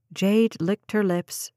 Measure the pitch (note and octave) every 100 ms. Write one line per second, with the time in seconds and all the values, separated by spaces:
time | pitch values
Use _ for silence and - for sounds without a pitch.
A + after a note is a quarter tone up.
0 | _ E3 F#3+ G#3+ A3+ - E3 G3+ - G#3+
1 | G3 F3 F3 - -